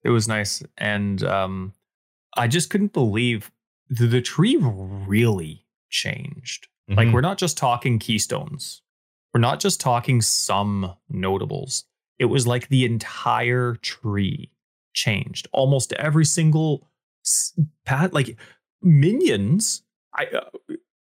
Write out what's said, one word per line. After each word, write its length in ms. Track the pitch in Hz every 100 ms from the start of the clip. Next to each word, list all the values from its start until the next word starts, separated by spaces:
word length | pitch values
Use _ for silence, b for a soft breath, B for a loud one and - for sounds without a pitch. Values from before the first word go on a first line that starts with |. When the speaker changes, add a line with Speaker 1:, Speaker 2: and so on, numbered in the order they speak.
Speaker 1:
It 60 | -
was 180 | 117 110
nice. 360 | 107 101 - - -
And, 460 | 107 104 101 95
um, 500 | 95 95 95 95 92 - _ _ _ _ _ -
I 120 | 120
just 220 | 160 -
couldn't 200 | 202 208
believe 580 | 175 117 107 123 110 - _ _ _ -
the, 200 | 120 117
the 140 | 123
tree 360 | - - 208 294
really 1040 | 135 95 95 98 95 104 117 95 80 80 _ _ -
changed. 760 | - - - - - - - - _ -
Like, 200 | 98 113
Speaker 2:
Mm-hmm. 60 |
Speaker 1:
we're 80 | 117
not 160 | 160 196
just 180 | 180 -
talking 420 | 131 120 135 113
keystones. 840 | - 107 - 120 - - - - _ _ _ _ _
We're 100 | 117
not 180 | 120 151
just 200 | 202 -
talking 420 | 127 123 - 123
some 720 | 110 - - 98 104 101 92 90 -
notables. 800 | 98 92 98 - - - - - _ _ -
It 80 | 127
was 220 | 139 120
like 200 | 123 -
the 140 | 135
entire 920 | 123 117 - - 123 120 120 123 123 120
tree 760 | - - 107 101 95 - - _ _ _ _ -
changed. 520 | - 98 - - -
Almost 420 | - 135 139 -
every 320 | - 156 151 156
single 640 | - 156 156 160 143 _ _ _ _
s-, 300 | - - - - - _ -
pat-, 260 | 131 180
like, 240 | 151 131 - B B _ _
minions, 1000 | 180 143 160 254 349 107 101 185 - - _ _ _ -
I, 100 | 147
uh, 500 | - - - - - _ _ _